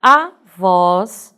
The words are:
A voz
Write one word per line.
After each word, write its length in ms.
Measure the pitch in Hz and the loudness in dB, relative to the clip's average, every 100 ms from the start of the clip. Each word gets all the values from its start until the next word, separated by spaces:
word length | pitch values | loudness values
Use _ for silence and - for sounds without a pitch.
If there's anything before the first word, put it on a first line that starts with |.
A 300 | - 285 330 - _ - | 2 2 0 -14 _ -6
voz 760 | 185 180 175 180 220 214 - | -2 2 2 0 -4 -12 -20